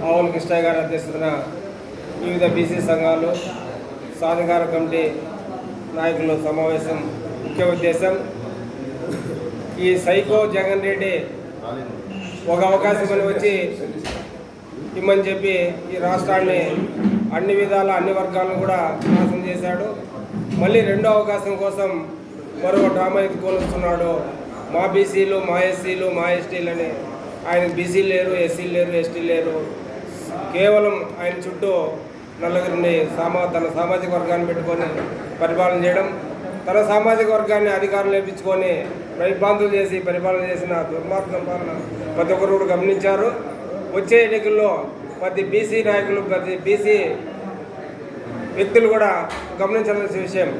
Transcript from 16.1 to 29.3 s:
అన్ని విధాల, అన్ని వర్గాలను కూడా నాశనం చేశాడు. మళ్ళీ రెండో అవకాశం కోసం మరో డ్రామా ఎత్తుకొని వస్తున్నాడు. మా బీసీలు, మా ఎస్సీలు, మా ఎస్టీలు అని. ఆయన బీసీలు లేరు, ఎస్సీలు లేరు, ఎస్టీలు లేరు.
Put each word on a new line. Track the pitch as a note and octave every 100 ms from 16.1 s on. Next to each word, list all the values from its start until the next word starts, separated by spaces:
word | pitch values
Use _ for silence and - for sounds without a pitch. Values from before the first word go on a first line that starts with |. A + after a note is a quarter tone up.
| F#3 F#3 F#3+ F#3 F3+ F3 - - - G3+ - - D#3+
అన్ని | F#3+ G3+
విధాల, | G3 G3 G3
అన్ని | F#3 F#3
వర్గాలను | F#3+ F#3 F3+ F#3 F#3
కూడా | F#3+ F#3 E3 D#3 -
నాశనం | F#3 F#3+ F3+ F#3
చేశాడు. | F3+ F3+ F3+ G#3+ G#3+ - - - - - -
మళ్ళీ | - A3+
రెండో | G#3 G3+ A3
అవకాశం | G#3+ G#3 G3+ G3 F#3+
కోసం | G3 G3 F#3+ F3 D#3+ - - - - -
మరో | F3+ G3 F#3
డ్రామా | F#3 F#3 G3
ఎత్తుకొని | F#3+ F#3 F#3 F#3
వస్తున్నాడు. | F3 F3+ F3 E3+ E3+ F3+ - - - - -
మా | D#3+ F#3+
బీసీలు, | F#3+ G3 F#3+ F#3+ F#3+ F#3
మా | F3
ఎస్సీలు, | F#3 F#3 F#3 F#3 F#3
మా | E3+ E3+
ఎస్టీలు | F3+ F3 F#3 E3+
అని. | E3+ D#3+ D3 - - - - E3
ఆయన | F3 F3
బీసీలు | F3 F3 F#3 F#3+
లేరు, | F#3 F#3
ఎస్సీలు | F3+ E3 E3+ F3+
లేరు, | F3 F3
ఎస్టీలు | F3 E3 E3+
లేరు. | E3+